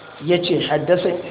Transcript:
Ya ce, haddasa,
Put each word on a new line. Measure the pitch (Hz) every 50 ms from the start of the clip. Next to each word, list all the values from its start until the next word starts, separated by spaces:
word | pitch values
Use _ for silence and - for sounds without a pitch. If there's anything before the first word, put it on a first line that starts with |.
| - - - - 143
Ya | 160 175 170
ce, | 175 175 165 143 -
haddasa, | - 156 147 151 165 180 180 - 180 170 - - -